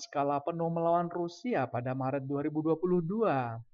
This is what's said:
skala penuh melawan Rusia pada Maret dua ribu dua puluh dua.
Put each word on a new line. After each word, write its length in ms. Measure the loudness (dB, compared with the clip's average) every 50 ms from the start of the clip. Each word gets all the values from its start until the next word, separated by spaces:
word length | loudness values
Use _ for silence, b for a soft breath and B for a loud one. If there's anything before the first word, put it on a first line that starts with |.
skala 400 | -6 -4 -2 0 2 2 0 0
penuh 240 | -2 -2 -2 -2 -2
melawan 400 | 0 0 0 2 4 4 4 2
Rusia 640 | 0 -2 -2 -4 -4 -6 -6 -4 0 0 0 0 0
pada 240 | -2 -2 -2 -2 -2
Maret 320 | -2 0 -2 -2 -2 -2
dua 160 | -2 -2 -2
ribu 240 | -2 -2 -2 0 2
dua 80 | 2 2
puluh 240 | 2 2 2 2 2
dua. 560 | 2 0 0 2 2 2 2 2 0 -2 -6 -8 -12 -16